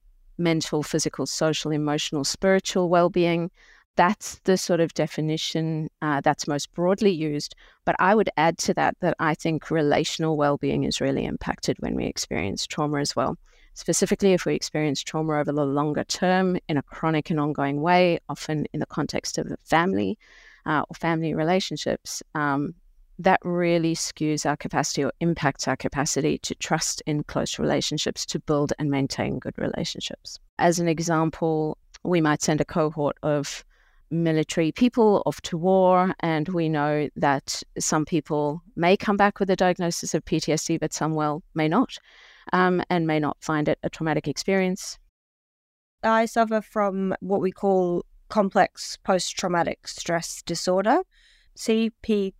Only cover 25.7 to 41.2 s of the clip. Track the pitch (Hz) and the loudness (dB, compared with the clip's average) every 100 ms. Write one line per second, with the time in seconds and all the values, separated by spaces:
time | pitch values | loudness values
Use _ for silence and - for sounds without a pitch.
25.7 | 131 - 147 151 139 151 - - - - | -2 -4 -2 -2 0 0 -2 -6 -8 -4
26.7 | 160 - - - 151 - 143 - - 147 | -2 -2 -6 -4 -4 -2 -4 -4 -2 0
27.7 | 143 - 151 127 - - 160 - 147 147 | 0 -2 -2 -4 -4 -6 -6 0 0 0
28.7 | - 147 139 135 - 101 - - - - | -2 -2 0 -2 -2 -4 -4 -8 -6 -6
29.7 | - 170 - - - - - _ - 175 | -4 -6 -8 -10 -12 -16 -20 _ 0 2
30.7 | 170 170 156 170 160 160 - 160 156 156 | 2 0 0 0 2 2 0 -2 0 -2
31.7 | - _ - - 175 151 147 - 151 147 | -6 _ -10 0 2 4 2 2 0 0
32.7 | 175 156 156 143 - 151 147 143 - - | 0 0 0 -4 -2 -2 -2 -2 -10 -16
33.7 | _ _ _ - 165 165 156 151 - 160 | _ _ _ -6 -2 2 0 0 0 0
34.7 | - 247 254 220 196 - - - 165 185 | 2 2 4 4 4 2 -4 -6 -2 2
35.7 | 190 185 180 185 - 165 156 151 175 160 | 4 6 6 2 0 -2 0 0 0 0
36.7 | 151 147 151 147 - 147 139 - - - | 0 0 0 -2 0 2 2 -2 -10 -8
37.7 | - - 160 147 160 - 151 147 165 - | -6 -2 0 0 -2 0 -2 -2 -4 -10
38.7 | - 170 202 - 202 202 - 196 185 185 | 0 4 4 2 4 2 2 0 2 2
39.7 | 180 175 - - 156 - 160 - 151 - | 2 -2 -2 -4 -4 -2 -2 0 -2 0
40.7 | 160 156 - 156 156 | -2 -2 -4 -2 0